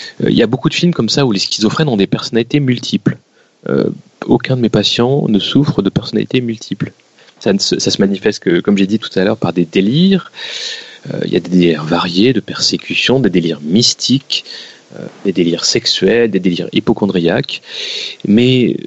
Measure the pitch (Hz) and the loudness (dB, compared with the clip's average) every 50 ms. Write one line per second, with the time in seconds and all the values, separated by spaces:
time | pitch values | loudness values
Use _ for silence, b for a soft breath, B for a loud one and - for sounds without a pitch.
0 | B B B - - - - - 117 110 123 - - 160 - - 175 180 165 - | B B B -2 0 2 4 4 2 2 0 0 -2 -2 0 2 2 2 2 0
1 | 117 107 - 143 139 123 101 92 - - - - 107 107 127 - 160 143 117 98 | -2 0 0 2 2 2 0 0 -2 -4 -2 0 0 0 0 0 0 0 2 2
2 | 95 - - 113 - - 120 113 117 - - 147 139 127 123 120 - - - - | 2 0 0 -2 -4 -2 -2 -2 0 0 0 0 2 0 0 -2 -2 -4 -4 -2
3 | - - - - _ _ _ _ _ _ _ _ - - 67 69 - - - - | 0 -2 -2 -2 _ _ _ _ _ _ _ _ -4 -2 0 0 0 0 -2 -6
4 | - _ _ _ - - 120 127 - - 131 127 117 110 - 107 101 - - - | -12 _ _ _ -2 0 0 0 0 -2 0 0 0 2 2 0 0 0 0 0
5 | 120 127 139 147 - 110 107 98 - - - - 156 151 - - 98 95 - 127 | 2 2 2 2 2 2 2 0 0 2 2 2 2 2 0 0 0 0 0 -2
6 | 120 - 110 107 104 - - 131 123 117 110 107 - - - - - - - _ | -4 -2 -2 -4 -2 0 -2 -2 -2 -2 -4 -6 -8 -10 -8 -8 -8 -8 -10 _
7 | _ _ b b b b b _ - 113 95 98 - - 120 - - - - - | _ _ b b b b b _ 0 0 0 2 0 0 -2 -2 -2 -2 0 2
8 | 98 98 98 95 - 110 104 - - - 85 87 - 107 104 98 98 92 107 110 | 0 0 0 0 -2 -2 -2 -2 0 0 0 2 2 2 2 2 2 2 0 -2
9 | - - - 95 92 104 110 - - 87 82 90 85 80 - 98 95 107 131 160 | -4 -4 -2 0 0 0 0 0 -2 0 0 0 -2 0 0 0 2 2 2 4
10 | 180 196 196 170 - - B B B B B B B B B B B B B B | 4 4 4 2 -2 -6 B B B B B B B B B B B B B B
11 | - - - - - 50 - 87 82 87 90 90 87 85 78 76 78 78 85 85 | -12 -10 -6 -6 -2 -2 0 -2 0 2 2 4 4 4 2 0 -2 -2 -2 -2
12 | 87 87 85 92 110 135 123 101 - - 82 - - - 95 - - - - - | -2 -2 0 2 2 2 2 0 -4 -6 -6 -4 -2 -2 -2 -4 -4 -4 -4 -2
13 | - - 123 135 120 95 87 90 82 80 78 73 73 76 90 113 123 - - - | 0 2 2 2 2 2 2 2 0 0 -2 -4 -2 0 2 2 2 2 0 -2
14 | - - 127 139 - - - - B B B B B B B B B - - - | 0 0 0 0 0 -4 -6 -8 B B B B B B B B B -20 -18 -16
15 | - - - - - - 85 92 85 82 82 82 - - - - - - - - | -16 -16 -14 -6 -4 -2 0 0 0 0 0 0 0 0 0 0 0 -2 0 2
16 | 95 95 110 120 117 113 98 92 90 92 85 85 87 - - - - 120 113 - | 2 2 4 4 2 2 2 0 0 0 0 -2 -4 -4 -4 -2 0 0 0 0
17 | 107 98 90 87 82 82 95 127 - - - - B B B B B B B B | 0 0 0 2 2 2 2 0 -2 -4 -8 -12 B B B B B B B B
18 | B B B B - - 101 117 123 127 127 127 117 - - - - | B B B B 0 2 4 4 6 4 4 4 2 2 0 -2 -8